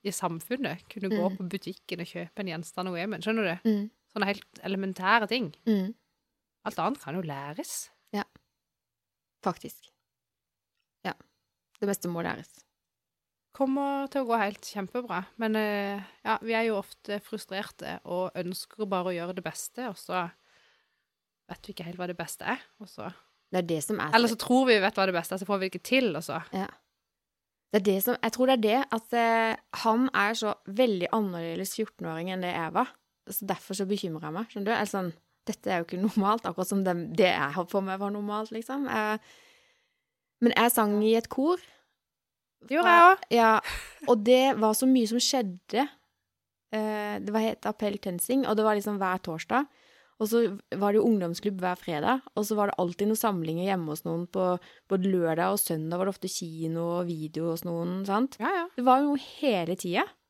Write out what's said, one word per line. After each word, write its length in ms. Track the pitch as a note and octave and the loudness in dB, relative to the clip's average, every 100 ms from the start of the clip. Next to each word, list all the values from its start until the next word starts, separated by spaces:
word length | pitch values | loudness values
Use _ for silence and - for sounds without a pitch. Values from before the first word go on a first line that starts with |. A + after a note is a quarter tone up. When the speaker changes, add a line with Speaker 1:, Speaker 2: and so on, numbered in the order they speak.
Speaker 1:
i 100 | G3+ | -6
samfunnet. 680 | F#3 F#3 E3 - B3+ A3 D#3+ _ | -4 -4 -6 -8 -6 -6 -8 _
Kunne 220 | - F#3+ | -8 -4
gå 160 | G#3 G3+ | 0 0
Speaker 2:
Mm. 80 | F#3+ | -2
Speaker 1:
på 120 | F3+ | -8
butikken 520 | F#3+ - F#3+ - E3+ | -8 -10 -14 -12 -10
og 80 | E3+ | -10
kjøpe 320 | F3 E3+ - | -10 -12 -8
en 80 | F#3+ | -8
gjenstand 400 | E3 E3 - F#3 | -8 -10 -8 -6
og 60 | E3+ | -6
gå 60 | |
hjem. 160 | F#3+ F3+ | -6 -6
Skjønner 300 | G#3 A3+ G3 | -2 -2 -2
du? 180 | F3 A3+ | 0 0
Speaker 2:
Mm. 220 | G#3 G#3 _ _ | 0 -2 _ _
Speaker 1:
Sånne 160 | G#3+ G3 | -4 -2
helt 280 | G3+ - - | -4 -8 -12
elementære 640 | - G3 G3 F#3 F#3 A3+ G#3 | -6 -4 -4 -2 2 2 2
ting. 220 | B3+ F#3 - - | -2 -4 -6 0
Speaker 2:
Mm. 260 | G#3 F#3+ A#3 _ _ _ _ _ _ | 0 0 -8 _ _ _ _ _ _
Speaker 1:
Alt 140 | G#3+ G#3 | -10 -2
annet 220 | E3+ C#4+ | -2 -4
kan 120 | - | -6
jo 80 | E3+ | -6
læres. 680 | E3 C#3 C#3+ E3+ D#4+ - - _ _ | -6 -8 -10 -10 -10 -10 -12 _ _
Speaker 2:
Ja. 120 | G3+ - - _ _ _ _ _ _ _ _ _ _ | -6 -6 -12 _ _ _ _ _ _ _ _ _ _
Faktisk. 460 | - F3 - - _ _ _ _ _ _ _ _ _ _ _ _ | -6 -6 -12 -20 _ _ _ _ _ _ _ _ _ _ _ _
Ja. 80 | F#3+ - _ _ _ _ _ _ | -10 -10 _ _ _ _ _ _
Det 60 | G3+ | -4
beste 220 | G3 F3 | -2 -4
må 140 | E3+ | -4
læres. 400 | E3+ - E3+ - _ _ _ _ _ _ _ _ _ | -4 -6 -12 -20 _ _ _ _ _ _ _ _ _
Speaker 1:
Kommer 540 | - C4+ C4+ C#4 C#4 C#4 | -2 0 0 -2 -2 -4
til 140 | C#4 | -4
å 20 | B3 | 0
gå 120 | A#3 | 0
helt 240 | G3+ G3+ | 0 -4
kjempebra. 640 | - G#3 F#3+ B3 A#3+ F3+ F#3 - | -10 -8 -6 -8 -6 -8 -8 -4
Men, 180 | A3+ | -2
eh, 460 | G#3+ G#3+ G#3 G3+ G3+ F#3+ - | 0 0 -2 -4 -8 -12 -10
ja, 140 | G#3+ A3 | -4 -4
vi 140 | A3+ A3+ | -2 -2
er 80 | |
jo 160 | A3+ G#3 | 0 -2
ofte 400 | - - - G#3 | -6 -16 -8 -8
frustrerte 760 | - G#3+ - F#3+ G3+ - C#3+ F3 | -8 -12 -8 -8 -10 -12 -12 -10
og 280 | - F3+ F#3 | -6 -4 -4
ønsker 540 | - F3 F#3 - - G#3 | -6 -8 -8 -12 -10 -4
bare 240 | F#3+ F3+ | -4 -4
å 20 | |
gjøre 220 | F3 F3 F#3 | -4 -6 -8
det 80 | |
beste, 400 | F3 - - - B3+ | -10 -10 -12 -10 -10
og 80 | F3+ | -10
så 240 | - F3+ E3+ - _ _ _ _ _ _ _ _ _ _ _ | -6 -4 -4 -10 _ _ _ _ _ _ _ _ _ _ _
vet 140 | - - | -18 -16
vi 60 | |
ikke 100 | F#3+ | -14
helt 140 | E3+ F3 | -12 -8
hva 60 | F3+ | -8
det 80 | F3 | -8
beste 240 | E3+ - | -10 -8
er, 160 | - B3+ - _ | -6 -6 -8 _
og 80 | G3 | -20
så 240 | - C3+ - _ _ _ | -12 -12 -14 _ _ _
Speaker 2:
Det 60 | F#3 | -2
er 60 | E3+ | 0
det 160 | D#3+ | -2
som 160 | D3 G#3+ | -2 -4
er 100 | C#3+ | 4
Speaker 1:
Eller 120 | A3+ A#3+ | 6 4
så 80 | A3 | 0
tror 280 | - B3 C4 | 2 4 6
vi 120 | G#3+ | 6
vet 140 | F#3+ G#3+ | 4 2
hva 80 | F#3+ | 2
det 60 | |
beste 180 | F3+ E3+ | 0 -2
er, 40 | F#3+ | -8
så 60 | G3 | -2
får 120 | G3+ | -2
vi 80 | F#3+ | -2
det 60 | |
ikke 100 | F#3 | -6
til, 320 | - C4 A#3+ D3+ | 0 2 2 -2
og 60 | |
så 180 | C#3+ D3 E3 | -6 -8 -6
Speaker 2:
Ja. 140 | F#3+ G3 - _ _ _ _ _ _ _ _ _ | -6 -6 -10 _ _ _ _ _ _ _ _ _
Det 80 | G#3+ | 0
er 40 | |
det 180 | G3+ G3 | 2 0
som, 140 | F#3+ - | 0 0
jeg 100 | A#3 | -2
tror 140 | A#3 B3+ | 2 4
det 60 | |
er 100 | C4 | 4
det 240 | G#3+ A#3+ C4+ | 4 2 0
at, 220 | A3+ - | -4 -2
eh, 440 | A#3+ A#3 A3+ A3+ A3 _ - | 0 2 2 0 -4 _ -2
han 240 | A3+ A3 C4 | 2 2 2
er 180 | G3 G3+ | 2 0
så 200 | A#3 G#3+ - - | 0 -4 -6 -8
veldig 420 | G3+ B3+ F#3+ F3 | 0 2 2 0
annerledes 640 | F#3+ G3+ F3 E3 E3 F#3+ - | 0 -2 -4 -6 -6 -6 -6
fjorten-åring 540 | A3 _ E3+ D#3+ F3+ | -6 _ -8 -6 -6
enn 100 | F#3 | -4
det 120 | F3+ | -4
jeg 180 | F3 D#3+ | -4 -2
var. 160 | F3 B3+ - _ _ - | 0 -2 -4 _ _ -12
Så 180 | G3 G3 | -10 -6
derfor 280 | F#3 - F#3+ | -6 -6 -6
så 100 | F#3+ | -2
bekymrer 360 | G3+ F#3 D#3 | -2 -2 -6
jeg 100 | D#3 | -8
meg, 160 | E3 A3+ | -8 -8
skjønner 160 | G#3+ | -6
du? 60 | G3+ | -2
Eller 180 | A3+ G#3 | 0 0
sånn, 220 | G3+ F3+ - _ _ - | -2 -4 -8 _ _ -10
dette 200 | G#3 G#3 | -6 -2
er 80 | F3+ | -2
jo 60 | |
ikke 160 | E3 F3+ | -2 -2
normalt, 400 | G#3 G#3+ G3 A3+ | 0 2 2 2
akkurat 240 | - F3 F#3 | -2 -4 -2
som 160 | G3 | 0
det, 140 | F#3+ F3 E3+ E3 | 0 0 -2 2
det 140 | F3+ | 4
jeg 220 | E3+ C#3+ | 4 0
har 120 | D#3+ F3 | -2 -2
på 160 | G3+ | -2
meg 160 | F#3+ F#3+ | -2 -4
var 100 | G3+ | -4
normalt, 400 | G#3 G#3 G#3 A3 | -4 -4 -6 -6
liksom. 380 | A3 A#3 C#4 C#4 | -8 -8 -6 -4
Eh, 300 | A3 G#3+ G#3+ - - - _ _ _ _ _ _ _ _ _ | -2 -2 -4 -8 -20 -20 _ _ _ _ _ _ _ _ _
men 100 | A#3 - | 2 4
jeg 160 | A#3 | 2
sang 240 | A#3+ G#3+ G#3 | 4 2 2
i 100 | G#3+ | 4
et 140 | A3+ A3+ | 2 0
kor. 320 | - C#4+ F4+ - _ _ _ _ _ _ _ _ _ A#3 | -2 0 0 -4 _ _ _ _ _ _ _ _ _ -4
Speaker 1:
Det 100 | C#4+ | 2
gjorde 120 | F4 | 8
jeg 140 | E4+ | 12
også. 200 | F4 F#4+ - | 12 10 4
Speaker 2:
Ja, 300 | A#3 A3+ A3 - - - - C#4 | 6 6 6 2 -10 -12 -10 2
og 160 | A3+ | 4
det 320 | G#3 B3+ C4+ B3 | 8 8 8 4
var 140 | A3 | 2
så 140 | G#3+ C4 | 4 6
mye 180 | C4 G#3+ | 6 4
som 120 | A#3 | 2
skjedde. 680 | - C4+ G#3 F3+ _ G#3 C#4+ - _ _ _ _ _ _ _ | 2 0 -2 -6 _ 0 0 -4 _ _ _ _ _ _ _
Eh, 460 | G#3+ G#3+ G#3+ G#3 G#3 | -4 -2 -2 -4 -6
det 100 | G3+ | -2
var, 80 | G#3+ | 0
het 260 | A3 - G#3+ | 0 0 -4
Appell 320 | G#3+ G#3 G3+ | -2 -2 -2
Tensing, 480 | G3+ F3 - C4 - | -6 -6 0 0 2
og 80 | G#3+ | 2
det 80 | |
var 100 | G#3+ | 4
liksom 240 | G#3 G#3 G3+ | 2 0 -2
hver 220 | F#3+ F#3 | -2 -2
torsdag. 460 | - D#3+ - A#3 C#4+ _ _ _ _ _ | -4 -8 0 0 0 _ _ _ _ _
Og 80 | G#3+ | 0
så 160 | A#3 A3+ G3+ _ - | 2 2 -2 _ 0
var 140 | G3+ | 4
det 80 | G#3 | 6
jo 80 | A#3+ | 6
ungdomsklubb 500 | G#3+ E3+ E3+ G#3 F#3+ | 4 2 -2 -4 -2
hver 160 | F3+ F3+ | -4 -4
fredag, 440 | - D3+ F3 C4 - - | -4 -2 2 0 -2 -4
og 80 | G#3 | -2
så 80 | |
var 140 | G#3+ G3+ | 0 0
det 60 | - | 0
alltid 300 | F3+ F3 G3+ | -2 0 0
noen 100 | A3 | 2
samlinger 460 | A3+ F#3+ D#3+ E3 F#3 | 0 0 -2 -2 0
hjemme 240 | F#3+ D#3+ | -2 -2
hos 140 | D3+ | -6
noen 240 | E3+ E3 F3 | -4 -4 -4
på 280 | F#3+ F#3 F3+ - - _ | 0 0 0 -4 -20 _
både 220 | G3 F#3+ | 0 2
lørdag 400 | F#3 E3 D#3+ F3+ | 2 2 2 0
og 60 | G3+ | 0
søndag 400 | - E3 D#3+ F3 | -2 -2 -2 -2
var 80 | F#3+ | -2
det 80 | |
ofte 140 | F#3+ G3 | -2 -8
kino 720 | - E3+ D#3+ D#3+ E3 E3+ F3 | -6 -8 -6 -4 -2 -2 -2
og 60 | F3 | -2
video 400 | D#3+ D#3 D#3 E3 | -4 -6 -4 -4
hos 140 | E3 | -4
noen, 400 | F3 E3+ F3 F#3 G3 | -4 -4 -4 -4 -2
sant? 300 | G3+ C4+ - | 0 0 -2
Speaker 1:
Ja, 100 | A#3+ | -4
ja. 120 | F#4+ E4+ - | -2 -4 0
Speaker 2:
Det 80 | |
var 160 | B3 C4 | 4 6
jo 140 | D4 C#4+ | 4 0
hele 580 | - - D4 G3 E3 | -4 -2 0 2 0
tiden. 320 | F#3 F3+ F#3 G4 - | -4 -2 0 -2 -6